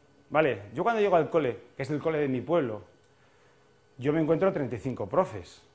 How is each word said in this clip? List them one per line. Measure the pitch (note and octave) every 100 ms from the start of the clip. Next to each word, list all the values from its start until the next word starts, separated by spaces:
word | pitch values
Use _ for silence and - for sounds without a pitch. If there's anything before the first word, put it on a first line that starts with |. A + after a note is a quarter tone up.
| _ _ _
¿vale? | D3 D#3 G#2+ G2+
Yo | B2
cuando | F#3+ A3+
llego | G3+ F3
al | C#3
cole, | E3 C3+ - - -
que |
es | C3+
el | D3+
cole | E3 D#3
de | C#3+
mi | B2+
pueblo, | A2 E3+ B2+ G#2 G2 _ _ _ _ _ _ _ _ _ _ -
yo | B2+
me | D#3
encuentro | D#3 D#3+ F#3+
treinta | F3+ B2+ A2
y |
cinco | C3+ A#2 G2
profes, | C#3+ F3+ G#2 - - -